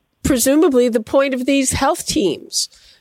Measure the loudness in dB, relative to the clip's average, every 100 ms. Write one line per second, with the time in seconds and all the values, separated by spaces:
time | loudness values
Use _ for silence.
0 | _ _ -2 0 2 4 4 4 2 0
1 | 0 0 0 -2 0 0 0 -2 -2 -2
2 | -4 -2 -2 -4 -6 -8 -8 _ -20 _